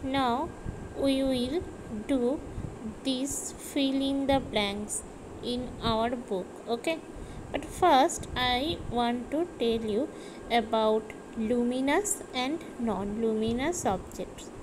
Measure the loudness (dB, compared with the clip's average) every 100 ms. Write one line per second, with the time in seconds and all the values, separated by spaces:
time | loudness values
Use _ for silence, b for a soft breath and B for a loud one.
0 | 0 2 2 2 -2 -6 -8 -8 -8 0
1 | 2 4 2 2 2 0 -4 -10 -8 -8
2 | 0 2 2 0 -4 -8 -8 -8 -10 -6
3 | -2 -2 -2 -4 -8 -10 -4 0 2 2
4 | 2 0 4 2 4 0 0 -2 -4 -6
5 | -8 -14 -14 -8 -4 -4 -4 -4 0 2
6 | 2 -2 -4 -4 -4 -10 -4 -2 0 -2
7 | -6 B B B B -6 -6 4 8 8
8 | 8 4 -4 0 2 2 2 -2 -2 0
9 | 2 0 0 0 0 0 2 2 2 0
10 | 0 B B B 2 2 4 4 6 4
11 | 2 -12 -10 -2 2 4 2 2 4 4
12 | 2 -2 -4 -2 -2 -2 -6 -4 0 0
13 | -2 0 2 2 2 2 0 0 0 0
14 | -4 -10 -10 -10 -14 -14